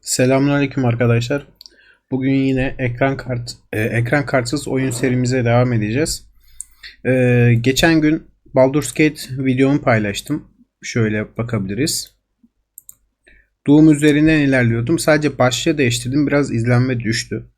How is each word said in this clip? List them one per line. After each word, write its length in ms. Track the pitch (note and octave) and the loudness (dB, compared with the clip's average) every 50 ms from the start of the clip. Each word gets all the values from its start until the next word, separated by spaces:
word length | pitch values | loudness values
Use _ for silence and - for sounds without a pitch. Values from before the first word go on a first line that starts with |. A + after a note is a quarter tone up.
| _ - | _ -6
Selamünaleyküm 760 | - - B2+ B2+ C3+ C3+ C#3 C#3+ C#3+ C#3+ C#3+ C#3 - - C3 | -2 0 2 2 2 2 2 2 2 0 0 -2 -2 -2 0
arkadaşlar. 600 | A#2+ A#2 A#2 B2 A#2 A#2 A#2 A#2 A#2+ C#3+ C#3+ - _ _ _ - - _ _ _ _ _ _ _ _ | 0 0 0 2 2 2 0 0 -2 -6 -6 -6 _ _ _ -20 -20 _ _ _ _ _ _ _ _
Bugün 220 | C3+ C3 C3 C3+ C3+ | -6 -4 -2 0 0
yine 420 | C3+ C3+ C3+ C3+ C3 B2+ C#3 B2 - | 0 0 0 0 0 -2 -4 -4 -4
ekran 400 | C3+ B2 A#2+ A#2+ C#3 C#3 C#3 C3+ | -4 -4 -2 -2 -2 -2 -2 -4
kart-, 400 | - - B2+ B2 A#2+ - - - _ _ - | -6 -8 -8 -8 -8 -10 -14 -18 _ _ -6
e, 80 | G#2+ | -4
ekran 440 | G#2+ A2+ G2+ A#2 A#2 A#2 - D3 C#3+ | -4 -2 -2 -2 -2 0 -2 -2 -2
kartsız 420 | B2 - C3+ B2 A#2+ - D3 - - | 0 -2 -2 -2 -2 -6 -6 -6 -4
oyun 240 | - C3 C3 C3 | -4 -2 -2 -2
serimize 540 | B2 B2 - C3 B2 B2+ B2+ B2 B2+ C3 A#2+ | -4 -2 -2 0 0 0 0 0 0 0 0
devam 280 | A#2 A#2 A#2+ B2 B2 A#2+ | 2 2 2 2 2 0
edeceğiz. 540 | A2+ G#2 G#2 A2 C3 D#3 E3 - - - - _ _ _ _ - - - _ _ _ - - - _ _ | -2 -2 -2 -2 -2 -2 -2 -4 -8 -12 -20 _ _ _ _ -20 -20 -20 _ _ _ -20 -20 -20 _ _
E, 480 | - B2+ B2+ B2+ B2 B2 B2 A#2+ A#2+ A#2+ A#2 | -2 0 2 2 2 4 4 4 4 4 4
geçen 400 | A#2 C3 C3 - - E3+ E3 D#3+ | 2 0 0 2 2 4 4 4
gün 220 | D3+ D3+ D#3 E3 - _ _ _ _ - - | 2 2 0 0 -4 _ _ _ _ -4 2
Baldur's 380 | C3 C3 C3+ C3+ D3+ C#3 - - | 4 4 4 4 -2 -4 -4 -2
Gate 280 | - D#3 D3+ D3 - - - C3 C3+ C3+ | 0 0 0 0 -4 -14 -12 -10 -6 -2
videomu 360 | C3 B2+ B2 C3+ C3+ C#3 D3 | -2 0 2 2 2 2 0
paylaştım. 680 | - C3 A#2+ A2 G#2+ G#2 G2+ - - - C#3+ E3 - _ _ _ - _ _ _ - | 0 0 0 0 0 -2 -6 -8 -8 -8 -8 -8 -8 _ _ _ -20 _ _ _ -16
Şöyle 540 | - - B2 A2+ G#2+ G#2+ G#2+ G#2+ - _ - | -6 -2 -2 0 0 -2 -4 -6 -8 _ -8
bakabiliriz. 760 | A#2 A#2 - G#2+ G2 F#2+ G2+ G2+ C#3 E3+ - - - - _ _ _ _ _ _ _ _ _ _ _ _ _ - _ _ - _ _ _ _ _ _ _ _ _ _ _ _ _ _ - | -8 -4 -4 -6 -4 -6 -4 -4 -4 -4 -4 -6 -10 -12 _ _ _ _ _ _ _ _ _ _ _ _ _ -20 _ _ -20 _ _ _ _ _ _ _ _ _ _ _ _ _ _ 4
Doom 240 | C#3+ D3+ D#3 D#3+ | 6 6 8 6
üzerinden 480 | D3+ C#3+ D3+ D3+ D3 D3 D3+ D#3+ D#3+ D#3 | 6 6 4 2 2 4 2 2 2 2
ilerliyordum. 600 | D3 C#3 C3+ C3 B2 A#2+ A#2 A#2 A#2 A#2+ E3 D#3 | 2 2 2 2 2 2 0 -2 -2 -2 -2 -2
Sadece 380 | - - D#3 D3+ D3+ D3 C3 - | 2 2 0 2 2 -2 -2 0
başlığı 400 | B2+ B2+ B2 - - E3+ D#3+ D3 | 0 0 0 -2 -2 -2 0 0
değiştirdim. 500 | C#3 A#2+ A#2 - - B2 B2+ D3 D3 C#3 | 0 -2 -2 -4 -6 -4 -2 0 0 0
Biraz 240 | C#3+ C#3+ D3 - | 0 0 -2 0
izlenme 480 | - A#2 A#2 A#2+ B2 A#2+ B2+ C3 B2+ A#2 | -2 -2 0 2 2 2 2 0 -2 -4
düştü. 460 | - G2+ A2+ A#2 - - G2+ A2+ - - _ | -4 -4 -4 -4 -6 -8 -8 -10 -10 -12 _